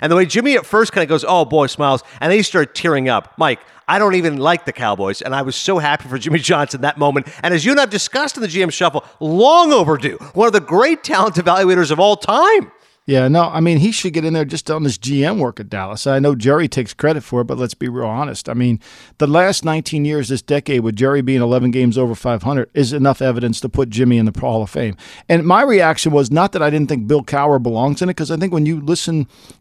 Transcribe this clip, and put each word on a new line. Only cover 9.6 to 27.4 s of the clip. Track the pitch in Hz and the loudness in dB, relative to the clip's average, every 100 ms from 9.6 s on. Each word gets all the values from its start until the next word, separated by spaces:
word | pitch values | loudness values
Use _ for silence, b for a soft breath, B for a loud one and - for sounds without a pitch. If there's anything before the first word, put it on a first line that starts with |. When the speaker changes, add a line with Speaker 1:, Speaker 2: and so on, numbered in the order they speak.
| 339 | 6
Speaker 1:
overdue, | 277 160 147 139 - - | 4 2 0 -2 -8 -6
one | 180 247 | 0 2
of | |
the | 202 | 2
great | 151 180 262 320 | 2 2 2 0
talent | - 311 214 165 | -2 0 0 0
evaluators | 175 180 190 180 156 | 2 2 4 2 2
of | 151 | 2
all | 196 208 | 2 2
time. | - 226 370 440 240 _ b b - | 0 2 4 4 0 _ b b -2
Speaker 2:
Yeah, | 135 131 | 0 2
no, | 160 | 2
I | 170 165 | 2 0
mean, | 170 160 | 2 2
he | 190 | 2
should | 220 185 | 0 -4
get | 165 | -4
in | 160 | -2
there | 160 | -2
just | 147 160 - | -4 -6 -6
on | 156 | -4
his | 147 113 | -2 -4
G | 123 139 | -4 0
M | 147 214 | 0 0
work | 127 - | -4 -6
at | 101 | -10
Dallas. | 101 95 107 139 | -8 -8 -6 -2
I | 135 | 2
know | 143 | 2
Jerry | 135 113 151 156 | 2 2 2 0
takes | - 113 | -2 -6
credit | - 147 156 | -2 -2 -2
for | - 123 | -2 -4
it, | |
but | 120 131 | -4 -4
let's | 123 | -6
be | - 127 | -6 -8
real | 120 117 | -6 -6
honest. | 113 143 - - | -4 -6 -8 -8
I | |
mean, | 120 123 113 B B B - | -2 0 -2 B B B -4
the | 147 | 0
last | 151 185 - | 2 2 0
nineteen | 165 156 156 156 | -2 -4 -4 -4
years, | 147 151 117 | -2 -2 -4
this | 131 | -6
decade, | - 143 139 131 | -2 -2 0 -2
with | 113 107 | -2 0
Jerry | 135 143 | 0 0
being | 127 131 | 0 0
eleven | 120 123 123 | 2 2 0
games | 123 123 113 | 2 0 2
over | 123 113 | -2 -2
five | 123 113 | -4 -4
hundred, | 107 143 113 | -2 -4 -2
is | - 127 | -2 -2
enough | 143 139 131 | 0 0 2
evidence | 131 120 120 110 | -2 -2 -2 -4
to | 127 | -4
put | 135 131 | -4 -2
Jimmy | 110 127 120 | 0 2 2
in | 110 | 2
the | - | -2
Hall | 131 113 | -4 -4
of | 107 | -4
Fame. | - 117 90 B B B | -4 -6 -8 B B B
And | 165 165 | 0 4
my | 190 | 4
reaction | 277 208 165 156 160 | 4 4 2 2 0
was | 147 131 | 2 2
not | 151 196 | 2 0
that | 190 | 0
I | 151 | 0
didn't | 151 143 | 0 -2
think | 143 107 | -2 0
Bill | 147 | 0
Cowher | 123 143 | 0 -2